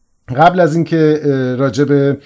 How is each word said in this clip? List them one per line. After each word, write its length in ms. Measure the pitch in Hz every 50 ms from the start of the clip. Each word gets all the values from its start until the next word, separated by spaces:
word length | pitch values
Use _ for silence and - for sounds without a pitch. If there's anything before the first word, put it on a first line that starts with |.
| _ _ _ _ _ - 123
قبل 240 | 131 160 175 180 180
از 140 | 175 156 151
اینکه، 460 | 170 165 - 165 160 156 151 151 151 151
اه، 320 | 143 135 135 127 127 127
راجع 280 | 123 139 135 101 135 147
به، 320 | 143 143 143 139 139 135 139 -